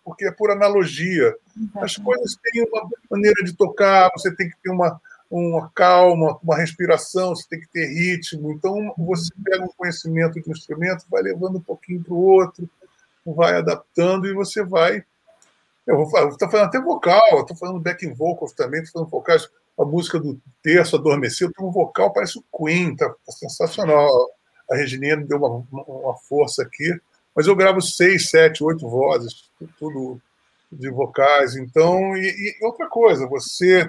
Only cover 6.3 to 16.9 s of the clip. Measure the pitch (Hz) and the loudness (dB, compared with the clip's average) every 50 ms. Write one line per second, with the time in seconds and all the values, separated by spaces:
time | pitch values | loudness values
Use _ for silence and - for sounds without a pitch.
6.3 | 156 - - 165 156 151 170 160 160 - 175 170 165 156 - - - 185 185 185 | 0 -2 -2 -2 0 0 0 -4 -4 -4 0 2 2 0 0 -4 -4 -2 -2 -2
7.3 | 165 165 - - 170 165 160 _ - 170 160 135 139 165 175 180 180 165 170 - | -4 -6 -10 -14 -16 -16 -16 _ -6 -6 -6 -4 -2 -2 -2 -2 -2 -4 -6 -10
8.3 | 165 151 151 151 151 151 - 190 196 208 214 208 - 170 165 175 185 165 170 170 | -10 -10 -8 -8 -10 -6 -4 -4 -4 -4 -6 -8 -6 -6 -4 -4 -4 -4 -4 -8
9.3 | - 190 202 196 190 185 185 175 - - 180 175 165 - - 165 160 165 165 165 | -10 -8 -4 -2 -2 -2 -4 -8 -10 -8 -8 -8 -8 -8 -8 -6 -2 -2 -2 -2
10.3 | 165 170 165 160 156 160 - - 151 156 175 185 185 175 - - - - - - | -4 -6 -10 -12 -12 -12 -12 -12 -8 -6 -4 -4 -6 -6 -8 -6 -4 -4 -2 -2
11.3 | 180 170 185 190 190 180 170 - - - _ - 180 175 170 - 175 175 185 190 | -4 -6 -6 -6 -6 -8 -8 -10 -14 -14 _ -12 -10 -10 -8 -6 -2 0 4 6
12.3 | 190 190 185 180 - - 175 165 _ _ _ _ _ _ _ _ _ _ - 165 | 6 6 4 2 -4 -14 -16 -16 _ _ _ _ _ _ _ _ _ _ -12 -10
13.3 | 151 165 170 170 180 175 165 165 156 156 - _ - - 170 180 190 190 185 196 | 0 2 2 2 2 2 0 -2 -4 -4 -6 _ -2 0 0 2 0 0 -2 -4
14.3 | 196 196 202 190 - 220 202 180 190 165 165 180 208 208 - _ _ _ _ _ | -4 -4 -6 -6 -4 -6 -6 -2 0 2 2 2 0 -2 -8 _ _ _ _ _
15.3 | _ _ _ _ _ _ _ _ _ _ - 247 185 139 156 151 - 185 147 147 | _ _ _ _ _ _ _ _ _ _ -2 0 0 0 0 2 2 2 2 2
16.3 | 143 - 208 170 - 214 202 180 - 262 262 339 | 0 -4 -4 0 2 2 2 2 0 -2 -2 -2